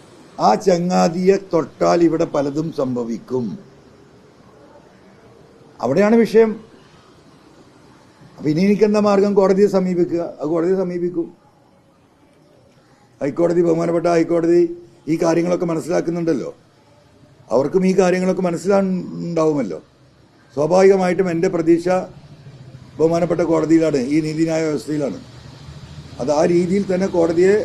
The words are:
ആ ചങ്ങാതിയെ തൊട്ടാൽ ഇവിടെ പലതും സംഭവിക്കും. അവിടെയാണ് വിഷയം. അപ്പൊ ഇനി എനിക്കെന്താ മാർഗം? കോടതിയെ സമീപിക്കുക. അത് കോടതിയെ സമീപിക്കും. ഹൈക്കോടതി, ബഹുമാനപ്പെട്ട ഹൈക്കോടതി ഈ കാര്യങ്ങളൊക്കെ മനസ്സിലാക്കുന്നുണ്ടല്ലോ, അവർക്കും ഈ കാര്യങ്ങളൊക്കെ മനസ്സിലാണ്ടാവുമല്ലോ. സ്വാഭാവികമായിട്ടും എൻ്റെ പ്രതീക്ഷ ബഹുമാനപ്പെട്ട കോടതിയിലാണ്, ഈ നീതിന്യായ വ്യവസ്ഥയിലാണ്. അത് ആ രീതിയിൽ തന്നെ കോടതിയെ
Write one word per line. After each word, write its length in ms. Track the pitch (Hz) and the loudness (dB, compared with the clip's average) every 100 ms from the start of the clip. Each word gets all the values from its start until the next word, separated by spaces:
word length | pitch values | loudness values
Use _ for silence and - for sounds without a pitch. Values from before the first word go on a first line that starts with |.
| - - - - 196 | -20 -20 -20 -2 0
ആ 20 | 214 202 | 2 2
ചങ്ങാതിയെ 680 | 175 175 185 185 165 185 196 190 | 0 0 0 0 2 2 2 0
തൊട്ടാൽ 480 | 165 135 - 170 175 170 | -4 -4 -2 0 2 2
ഇവിടെ 180 | 160 165 | 2 -2
പലതും 340 | 156 139 143 160 143 | -2 -4 -4 -6 -4
സംഭവിക്കും. 680 | 131 123 117 110 - 127 113 78 - - - - - - - - - - - - - - - - - - - - - - | -4 -4 -6 -8 -6 -6 -6 -8 -16 -20 -20 -20 -20 -20 -20 -20 -20 -20 -20 -20 -20 -20 -20 -20 -20 -20 -20 -20 -20 -8
അവിടെയാണ് 320 | 117 151 208 233 | -2 2 4 4
വിഷയം. 280 | 220 220 220 208 - - - - - - - - - - - - - - - _ - - | 4 4 4 0 -12 -20 -20 -20 -20 -20 -20 -20 -20 -20 -20 -20 -20 -20 -20 _ -20 -8
അപ്പൊ 100 | 151 | -4
ഇനി 100 | 151 196 | 0 2
എനിക്കെന്താ 340 | 202 208 208 208 | 2 2 2 2
മാർഗം? 240 | 196 202 196 | 2 2 2
കോടതിയെ 300 | 190 190 208 190 | 2 4 2 2
സമീപിക്കുക. 460 | 185 175 175 170 165 - | 0 0 -2 -2 -6 -8
അത് 80 | 147 | -4
കോടതിയെ 240 | 165 170 190 | -2 0 0
സമീപിക്കും. 440 | 180 175 175 175 165 - _ _ _ _ _ _ _ _ _ _ _ _ _ _ _ _ _ - | -2 -4 -6 -6 -8 -12 _ _ _ _ _ _ _ _ _ _ _ _ _ _ _ _ _ -10
ഹൈക്കോടതി, 400 | 139 151 170 175 170 | -6 -2 0 2 0
ബഹുമാനപ്പെട്ട 400 | 165 170 170 170 170 | 0 0 0 2 2
ഹൈക്കോടതി 460 | 160 170 165 175 170 - - - - | 2 0 2 4 2 -2 -18 -14 -6
ഈ 40 | 160 | -2
കാര്യങ്ങളൊക്കെ 440 | 165 165 170 180 175 | 0 0 0 -2 -2
മനസ്സിലാക്കുന്നുണ്ടല്ലോ, 800 | 160 135 175 165 170 165 143 78 - _ _ _ _ _ _ - _ - | -4 -4 -4 -2 -4 -2 -2 -4 -12 _ _ _ _ _ _ -20 _ -4
അവർക്കും 300 | 120 139 190 185 | -2 0 0 2
ഈ 40 | 185 | 2
കാര്യങ്ങളൊക്കെ 420 | 180 180 185 185 180 | 2 2 0 -2 -2
മനസ്സിലാണ്ടാവുമല്ലോ. 1300 | 165 170 196 190 185 - 170 170 165 156 151 107 78 - _ _ _ _ _ _ | -4 0 0 0 -4 -6 -10 -6 -2 0 0 -4 -8 -14 _ _ _ _ _ _
സ്വാഭാവികമായിട്ടും 720 | - 151 185 190 196 180 175 185 | -4 0 4 4 4 2 -2 -2
എൻ്റെ 160 | 165 185 175 | -2 -2 0
പ്രതീക്ഷ 320 | 160 170 170 185 185 - - - - - - - - - | 2 2 2 -2 -4 -12 -20 -20 -20 -20 -20 -20 -14 -2
ബഹുമാനപ്പെട്ട 420 | 160 170 175 170 165 | 0 0 0 -2 0
കോടതിയിലാണ്, 480 | 160 156 160 160 143 123 | 0 2 2 2 0 0
ഈ 40 | 151 156 | -2 -2
നീതിന്യായ 360 | 156 160 160 160 | -2 -2 -2 -2
വ്യവസ്ഥയിലാണ്. 520 | 147 - 151 135 87 - - - - - - - - - - | -4 -4 -6 -6 -8 -14 -20 -20 -20 -20 -20 -20 -20 -18 -8
അത് 100 | 123 147 | -2 0
ആ 20 | 175 | 2
രീതിയിൽ 300 | 175 180 202 190 | 2 0 0 -2
തന്നെ 160 | 180 190 185 | -2 -2 0
കോടതിയെ 400 | 170 170 185 208 | 0 2 4 2